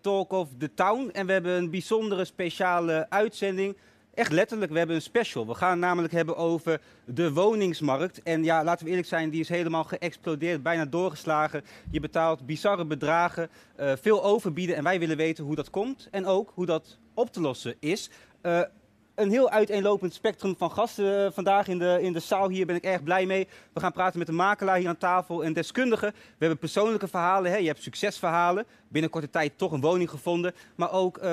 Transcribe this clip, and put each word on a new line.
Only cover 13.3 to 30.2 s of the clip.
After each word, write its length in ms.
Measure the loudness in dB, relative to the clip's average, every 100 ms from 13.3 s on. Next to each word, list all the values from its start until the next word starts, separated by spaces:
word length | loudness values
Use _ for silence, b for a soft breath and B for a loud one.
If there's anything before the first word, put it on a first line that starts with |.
| -2 -8 B B -4
eh, 160 | -2 0
veel 220 | 2 4
overbieden. 520 | 4 2 0 -4 -2 0
En 80 |
wij 160 | 0 0
willen 180 | 0 0
weten 260 | -2 -2
hoe 120 | -4 -6
dat 140 | -4
komt 380 | -4 -4 -8 -8
en 140 | -4 0
ook 260 | 0 0 -4
hoe 100 | -2
dat 320 | -2 -4 -20 _
op 200 | -4 -4
te 80 | -2
lossen 340 | -4 -4 -8 -6
is. 300 | -4 -4 -6 B B _
Eh, 200 | 0 0 0 -6 _ _ _ -2
een 140 | 2
heel 180 | 4 4
uiteenlopend 640 | 4 2 2 2 2 -2
spectrum 420 | -2 -2 -2 -4 -2
van 140 | -2
gasten, 540 | 0 -2 0 0 2 0
eh, 60 |
vandaag 360 | 0 2 2 2
in 100 | 0
de, 180 | 2 2
in 120 | 2
de 60 | -2
zaal. 300 | -2 0 0
Hier 160 | 0 -2
ben 100 | -2
ik 80 |
erg 200 | -2 -2
blij 220 | 0 0 2
mee. 220 | 0 -2 B B
We 60 | -4
gaan 120 | -4
praten 280 | 0 -2 -2
met 80 | -2
een 80 | 2
makelaar 420 | 2 2 2 2
hier 100 | 0
aan 100 | 0
tafel 460 | 0 0 0 -4
en 100 | -2
deskundigen. 580 | -2 -2 0 0 0 -2
We 240 | -6 -16 -2
hebben 200 | 0 0
persoonlijke 500 | -2 0 2 0 -2
verhalen, 440 | 0 2 2 2
hè. 60 | 2
Je 100 | 0
hebt 160 | -2
succesverhalen. 840 | -8 -4 -4 -2 0 2 2 2 -4 b _
Binnen 240 | -2 -2
korte 180 | -2 -2
tijd 280 | 0 0 0
toch 140 | -2
een 100 | 2
woning 280 | 2 2 0
gevonden. 440 | -4